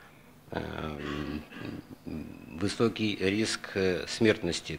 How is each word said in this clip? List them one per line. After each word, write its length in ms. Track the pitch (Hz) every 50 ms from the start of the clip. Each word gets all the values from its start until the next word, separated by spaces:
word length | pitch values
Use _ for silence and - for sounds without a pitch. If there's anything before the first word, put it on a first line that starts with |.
| - - - - - - - - - -
э, 100 | - -
м, 840 | 78 78 78 80 80 78 76 71 73 73 73 73 73 71 76 78 78 - - - - - - - - - - - - - 82 78 - - - - - - - 80
высокий 560 | 104 98 - - 120 113 - - 110 107 101 -
риск, 520 | 92 95 101 107 110 104 - - - - -
э, 300 | 101 95 92 90 78 -
смертности. 720 | - - - 117 107 104 - - 87 78 - - - 78